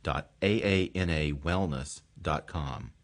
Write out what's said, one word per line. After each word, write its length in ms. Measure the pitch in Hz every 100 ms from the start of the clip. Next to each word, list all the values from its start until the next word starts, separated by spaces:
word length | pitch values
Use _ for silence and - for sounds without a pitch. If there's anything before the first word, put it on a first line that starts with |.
dot 300 | - 69 - _
a 220 | 98 110
a 280 | 101 95 92 92
n 160 | 87
a 220 | 80 76
wellness 680 | 73 73 90 95 67 73 - _ -
dot 280 | - 76 -
com 440 | 85 69 58 60 -